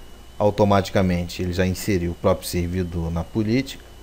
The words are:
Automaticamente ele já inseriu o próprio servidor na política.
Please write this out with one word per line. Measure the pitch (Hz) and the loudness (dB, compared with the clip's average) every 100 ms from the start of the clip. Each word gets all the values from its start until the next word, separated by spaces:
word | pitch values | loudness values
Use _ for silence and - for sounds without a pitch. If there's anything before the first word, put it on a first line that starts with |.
| - - - - | -18 -18 -20 0
Automaticamente | 104 101 101 101 92 107 92 87 87 - | 0 4 4 4 4 2 2 0 -2 -4
ele | 90 | -4
já | 87 92 | 0 0
inseriu | 90 - 95 87 | 0 0 0 0
o | 85 | 0
próprio | 101 92 - | 0 0 -2
servidor | 90 87 92 90 85 82 | -2 -2 -2 -2 -2 -2
na | 85 | -4
política. | 82 113 107 120 135 - - - | -2 -2 0 0 -2 -12 -18 -20